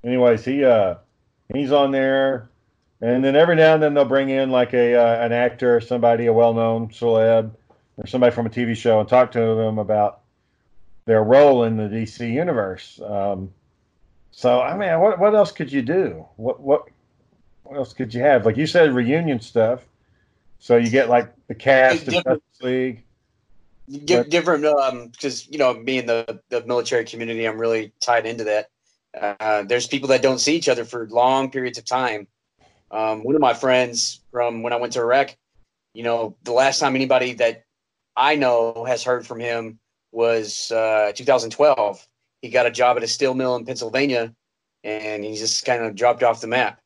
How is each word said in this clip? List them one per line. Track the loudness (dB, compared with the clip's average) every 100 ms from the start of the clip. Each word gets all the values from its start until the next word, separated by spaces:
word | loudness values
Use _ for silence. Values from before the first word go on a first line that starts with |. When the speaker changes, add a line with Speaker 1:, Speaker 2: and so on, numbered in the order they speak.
Speaker 1:
Anyways, | -2 2 4 4
he, | -2 0
uh, | 4 4 2 -2 _ _ _ _ _
he's | -6 0
on | 2 2
there, | 0 0 2 0 -2 -10 _ _ _ _ _
and | -2 0
then | 2 4
every | 4 6
now | 6
and | 6
then | 2
they'll | 2 2
bring | 0 0
in, | -2 0
like, | 0 0
a, | 2 2
uh, | 4 4 2
an | 0
actor | 0 -2 0 0 0
or |
somebody, | 0 0 2 2 2
a |
well-known | 4 4 2 0 -2 -6
celeb, | -4 0 2 4 2 0 -12 _ _ _ -18
or | -8
somebody | 2 2
from | 2 -6
a |
T | -4
V | -4
show, | -2 2 2
and | 4
talk | 2 2
to | 0
them | 0 0 -2 -4
about | -2 0 0 -4 _ _ _ _ _ -20 -20 -16
their | 2 2
role | 6 6 8 6
in | 2 -2
the | -4
D | -6 -8
C | -8 -6
universe. | -4 -2 -2 -4 -8 -16 -18
Um, | -8 -4 -4 -6 -10 _ _ _ _ _ _ _ _
so, | -4 0 2
I | 0
mean, | -4 -2 2
what, | 2 2
what | 2
else | 4 0
could | -2 -4
you | -4
do? | -2 -2 -2 -6 -18 -10
What, | -8 -6
what, | 0 -2 -2 _ _ _ _ _ _ _
what | -16 -10
else | -10
could | -8 -8
you | 0
have? | 4 4 2
Like | 0
you | 0
said, | 4 4
reunion | 4 0 0 -2 -4
stuff. | -4 0 0 0 _ _ _ _ _ _ _ -20
So | 2 2
you | 4
get, | 2 4
like, | 2 0 _ _
the |
cast | -6 2 6 6 2 -2
of |
Speaker 2:
Different | -2 -2 -4
Speaker 1:
Justice | _ _
League. | -4 -2 -4 -8 _ _ _ _ _ -20 _ _ -18 -14 0
Speaker 2:
Di-, | 0
Speaker 1:
But | 2
Speaker 2:
different, | 0 0 0
um, | 2 0 0 -4 -16 -10
'cause, | -10 -10 -14
you | -2
know, | -2
being | 0 -4 -4 -2
the, | -4 -4 -14 _
the | -8
military | -4 -4 -2 -4
community, | -4 -10 -8 -6
I'm | -6 -4
really | -2 -2 -6 _
tied | -2 0
into | -2 -8
that. | -2 -4 -4 _ _ _ _ -8
Uh, | -8 -6 -2 -2
there's | -2 -4 -4
people | -6 0
that | 2
don't | 2 0
see | -2
each | -2 0
other | -2
for | -4 -10 -4
long | 0 2 0 -2
periods | -6 -8 -10
of |
time. | -6 -4 -4 -6 -12 _ _ _ _ _ _
Um, | -6 -4 -4
one | -2
of | 2
my | 2
friends | 0 0 0 0 -4 -8 -8 _
from | -4 -4 -4
when | -6
I | -4
went | -4
to | -4
Iraq, | 0 0 0 -6 _ _ _ _ _
you | -10
know, | -4 -4 -4 -10
the | -2
last | 2 2 0
time | -2
anybody | -2 0 0 0
that | -2 -2 -2 _ _ _ _ _ -2
I | 0 2
know | 2 2 0 -4 -6
has | -4
heard | -2 -4 -4
from | -10
him | -6 -6 -8 -16 _ _ _
was, | -2 0 0 -4 -10 -6
uh, | -2 0 0 0
two | -2
thousand | 0 0 0
twelve. | 0 2 2 -2 -4 _ _ _ _
He | -4
got | 0 0
a |
job | 2 0 2
at |
a | -2
steel | -2 -2
mill | -2 -2 -4
in |
Pennsylvania, | -6 -10 -6 -2 -2 -2 -4 _ _ _ _ _
and | -12 -10 -8 -10
he | -10 -8
just | -6 -6
kinda | -4 -4 -4
dropped | -2 0 2
off | 0 -2
the | -4
map. | -2 -2 -6